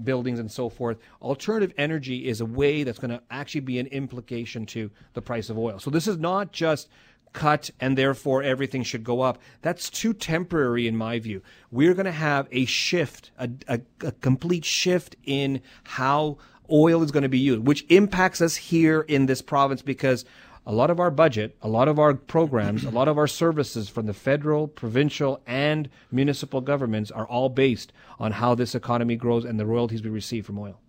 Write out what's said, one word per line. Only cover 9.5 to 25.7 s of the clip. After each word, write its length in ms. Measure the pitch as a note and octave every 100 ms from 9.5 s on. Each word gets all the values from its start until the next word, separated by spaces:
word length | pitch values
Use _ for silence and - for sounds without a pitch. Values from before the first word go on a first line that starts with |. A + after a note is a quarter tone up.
| -
That's 280 | D#3+ F3 -
too 220 | - A3+
temporary 720 | A3 - D#3+ F3+ E3 B2+ A#2+ A#2
in 80 | A2+
my 220 | A2 A#2
view. 240 | A2 F#2+ - - _
We're 240 | A#2+ E3
gonna 180 | F3+ F#3+
have 360 | D#3 D#3 C#3+ C3+
a 120 | C3
shift, 680 | B2+ - - F3 C#3+ - - -
a, 120 | A#2+ C3 -
a, 140 | A#2+ - -
a 120 | D3+
complete 520 | - C3+ C3 E3+ F3
shift 520 | - - F3+ F3+ - -
in 360 | - C#3 C#3 C3+ - -
how 540 | - - C3 C#3+ D#3 C#3+ - _ -
oil 320 | D3+ E3 E3
is 80 | D#3
gonna 180 | C#3+ C3+
be 100 | B2+
used, 280 | C#3 A2 A#2+
which 180 | D3 -
impacts 520 | F3+ G#3 F#3 F#3 -
us 160 | E3 -
here 440 | - E3 D#3+ D#3
in 240 | D#3 C#3 C3+
this 160 | C3
province 400 | - C#3+ C#3 C3
because 420 | C#3 C3+ C3+ A#2+ - - - - -
a 60 |
lot 180 | A2 D3+
of 100 | E3+
our 100 | F3
budget, 460 | D3 E3 G#2+ G#2+ -
a 60 | -
lot 200 | A2+ C#3+
of 100 | D3+
our 140 | D3+
programs, 720 | C#3 - E3 D#3+ B2 G2+ A2
a 60 | C3+
lot 180 | A#2 C#3+
of 80 | D3+
our 100 | D3
services 600 | - E3+ D3+ B2+ A#2 G2+
from 160 | -
the 80 | G#2+
federal, 560 | G2+ C3+ D3 D3+ D3+ D3+
provincial, 720 | - A#2 A#2+ D3 - C#3 C3+ -
and 420 | B2+ D3